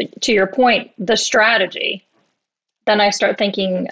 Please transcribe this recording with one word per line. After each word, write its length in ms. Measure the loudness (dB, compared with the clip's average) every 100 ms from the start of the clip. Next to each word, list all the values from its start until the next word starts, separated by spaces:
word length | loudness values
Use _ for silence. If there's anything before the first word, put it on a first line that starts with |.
| -10 -6
to 100 | 0
your 140 | 2 2
point, 440 | 2 2 2 -2 -6
the 200 | -2 -2
strategy. 880 | 0 2 2 2 0 -4 -8 -8 -14 _ _ _ _ _ _ _ -2
Then 140 | 2
I 80 | 2
start 280 | 2 -2 0
thinking 500 | -4 -2 -2 -4 -4